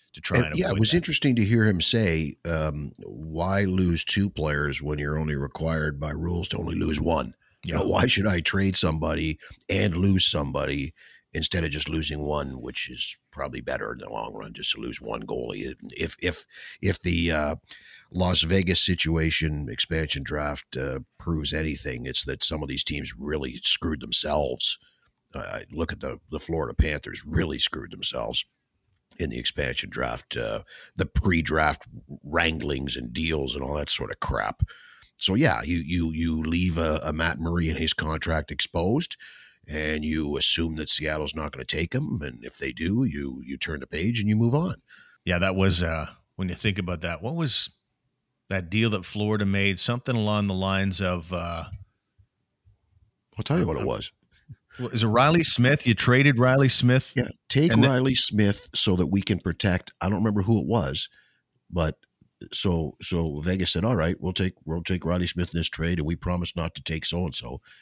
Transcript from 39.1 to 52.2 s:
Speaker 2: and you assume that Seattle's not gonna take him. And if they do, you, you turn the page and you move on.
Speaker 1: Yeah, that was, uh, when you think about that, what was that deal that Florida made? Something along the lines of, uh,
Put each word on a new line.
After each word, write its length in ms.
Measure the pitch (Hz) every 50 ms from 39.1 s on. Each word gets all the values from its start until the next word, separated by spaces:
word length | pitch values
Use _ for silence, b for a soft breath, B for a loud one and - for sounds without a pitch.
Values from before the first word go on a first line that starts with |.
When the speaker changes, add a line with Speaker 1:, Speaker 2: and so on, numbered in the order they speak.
| - - B B B B B B B B B -
Speaker 2:
and 360 | 76 78 78 78 78 78 76
you 340 | 78 78 80 73 71 73 69
assume 380 | - - - 82 80 82 78
that 140 | 78 76 -
Seattle's 460 | - - 76 76 78 78 76 69 -
not 160 | 80 76 73
gonna 140 | - 67 64
take 280 | - - 80 85 - -
him. 280 | 131 151 - - 92
And 220 | 76 65 60 57 58
if 140 | - - -
they 140 | 69 67
do, 340 | 60 58 80 90 101 120 135
you, 360 | - - 73 71 69 64 65 62
you 140 | 65 69 -
turn 220 | - - 78 69
the 80 | 65 -
page 320 | - 78 87 113 120 117
and 100 | 101 107
you 60 | 107
move 180 | 107 113 117 127
on. 220 | 151 175 185 - - _ b b b b b b b b
Speaker 1:
Yeah, 140 | 90 87 87
that 160 | 95 95 92
was, 260 | 95 95 95 87 87
uh, 260 | 90 82 82 80 73 - - _ _ _ _
when 140 | - 95 90
you 60 | 87
think 220 | - - 107 92 101
about 240 | 92 90 87 80
that, 220 | 87 85 82 78 92
what 120 | 123 165
was 340 | 170 160 135 - - - - _ _ _ _ _ _ _ _ _ _ _ _ _ _ _ -
that 200 | 95 95 87 82
deal 200 | 98 110 113 113
that 160 | 104 95 87
Florida 400 | - - 104 104 104 107 104 101
made? 340 | 98 98 98 101 101 92 -
Something 360 | - - 120 123 - 135 123
along 320 | 113 104 104 104 104 101 98
the 60 | 92
lines 480 | 92 95 95 95 95 98 98 90 92
of, 300 | 98 90 90 87 82 85
uh, 340 | 90 85 85 85 82 82 80 - - - - - _ _ _ _ _ _